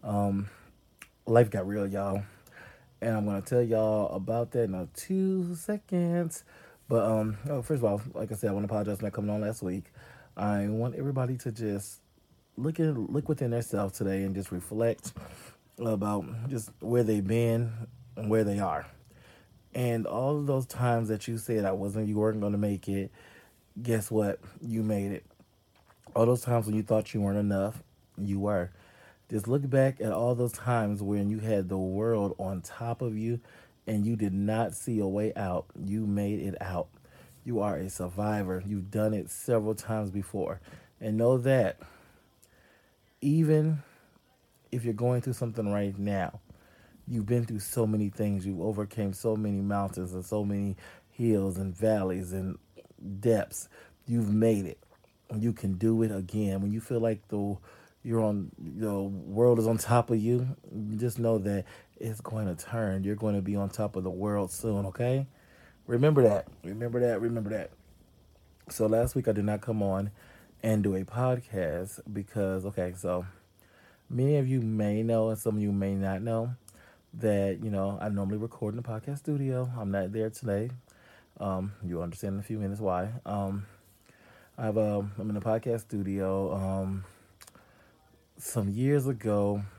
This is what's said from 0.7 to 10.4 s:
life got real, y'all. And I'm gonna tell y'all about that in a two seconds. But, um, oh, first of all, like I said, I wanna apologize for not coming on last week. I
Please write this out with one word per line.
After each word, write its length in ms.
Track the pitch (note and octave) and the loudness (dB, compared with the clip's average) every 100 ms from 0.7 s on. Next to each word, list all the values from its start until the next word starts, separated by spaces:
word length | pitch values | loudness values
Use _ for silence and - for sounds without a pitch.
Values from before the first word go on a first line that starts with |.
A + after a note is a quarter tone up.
| _ _ _ - _ - | _ _ _ -20 _ 4
life 240 | A#2 A2+ | 6 6
got 160 | G#2+ F#2+ | 2 -2
real, 180 | G#2 | -2
y'all. 380 | G2+ G2 G2 G2+ G2+ - - - - - - _ | -2 -2 -2 -2 -4 -12 -20 -20 -20 -20 -20 _
And 160 | A2+ A2 | -2 0
I'm 80 | |
gonna 180 | G#2 G2 | 0 -2
tell 200 | G2 B2 | 2 2
y'all 520 | A#2+ A2 A2 G#2+ G2+ | 4 4 4 2 0
about 380 | F#2+ F#2+ A#2 A#2 | -2 -2 -2 0
that 100 | B2 | 0
in 120 | A2+ | 0
a 120 | F#2 F2 | 0 -6
two 640 | - - F#3+ F#3+ F#3+ F3 F3 | -10 -4 0 2 0 -2 -6
seconds. 880 | - G#3 - F3+ F3 F3 E3+ - - - - - _ | -6 -6 -2 0 2 2 0 -4 -16 -20 -20 -20 _
But, 220 | A#2+ G#2+ | 2 4
um, 280 | A2 A2 G2+ C#3+ | 2 0 -4 -4
oh, 100 | C#3+ | -4
first 220 | A#2 D3+ | -2 0
of 20 | |
all, 160 | A2+ G2+ A#2 | 2 0 -4
like 160 | - G2+ | -6 -6
I 60 | G#2+ | -2
said, 140 | A2 | -2
I 20 | |
wanna 140 | G2 G2+ | 0 -2
apologize 320 | G#2+ G#2 G2+ | -2 -2 -2
for 60 | G#2 | -4
not 80 | |
coming 160 | G2 G#2 | -4 -2
on 80 | G#2 | -2
last 240 | G#2+ A2 | -2 -4
week. 220 | F#2 F#2+ - - - - - | -4 -4 -8 -18 -20 -20 -20
I 320 | - | -4